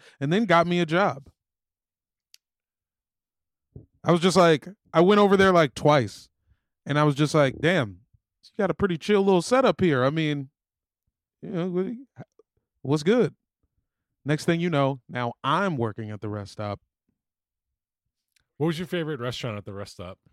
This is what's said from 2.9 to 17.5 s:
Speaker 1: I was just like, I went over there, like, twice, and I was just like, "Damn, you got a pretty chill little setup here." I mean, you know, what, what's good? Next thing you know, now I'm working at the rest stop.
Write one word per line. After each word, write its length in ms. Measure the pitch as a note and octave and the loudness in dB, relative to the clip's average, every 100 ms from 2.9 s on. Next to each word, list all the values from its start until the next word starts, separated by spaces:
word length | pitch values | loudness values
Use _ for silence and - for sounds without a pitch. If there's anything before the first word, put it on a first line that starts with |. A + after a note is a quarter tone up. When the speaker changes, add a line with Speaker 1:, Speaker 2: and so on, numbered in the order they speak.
| _ _ _ _ _ _ _ _ - _ _ | _ _ _ _ _ _ _ _ -20 _ _
Speaker 1:
I 80 | - | 0
was 100 | E3+ | 2
just 160 | F3+ E3+ | 2 4
like, 300 | E3+ D#3 - - _ | 4 4 -2 -20 _
I 80 | E3 | 2
went 200 | F3+ G#3 | 4 6
over 160 | G3+ F#3+ | 6 4
there, 160 | F#3+ | 4
like, 220 | F3+ D3+ | 4 2
twice, 540 | - D3+ D3 G#2+ - - _ _ _ _ _ | 0 2 2 0 -8 -20 _ _ _ _ _
and 140 | - D3 | -4 0
I 60 | |
was 100 | D3+ | 2
just 200 | C#3 D3+ | 2 0
like, 220 | D#3 C#3 - | 2 2 0
"Damn, 280 | D#3+ F#3 A2 F2+ _ _ _ _ | -2 0 -2 -8 _ _ _ _
you 80 | _ - | _ -4
got 120 | F#3+ | -4
a 40 | |
pretty 240 | D#3+ G3 E3+ | -2 -2 -2
chill 240 | - G#3 | 0 2
little 200 | G3 F#3 | 4 2
setup 380 | D#3+ B3+ C4 E3+ | 2 2 2 2
here." 240 | F#3 C3+ | 2 2
I 60 | B2+ | 0
mean, 380 | D#3+ D#3 C#3+ C3+ _ _ _ _ _ _ _ _ _ | 0 -2 -4 -8 _ _ _ _ _ _ _ _ _
you 100 | E3 | -10
know, 180 | F#3 F3+ | -8 -4
what, 180 | F3 G3 A#3+ C#4 - - _ _ _ _ _ | -4 -6 -8 -16 -20 -20 _ _ _ _ _
what's 200 | C3 D3+ | -4 -2
good? 300 | D3+ A#3+ D#3 - _ _ _ _ _ _ _ _ | 2 2 0 -4 _ _ _ _ _ _ _ _
Next 200 | C3+ D3+ | -6 -4
thing 160 | - E3+ | -2 -2
you 100 | F3 | 0
know, 300 | D3 C#3 C3+ - | 0 0 -2 -10
now 260 | B2 A#2+ - | -8 -8 -6
I'm 320 | C3 D#3+ G3 D3 | -4 -2 -2 -2
working 340 | A2+ G#2 G#2+ | -6 -6 -12
at 100 | G#2 | -10
the 80 | G#2+ | -10
rest 240 | G#2 G2 | -10 -12
stop. 280 | - G#2 G2+ _ _ _ _ _ _ _ | -10 -10 -10 _ _ _ _ _ _ _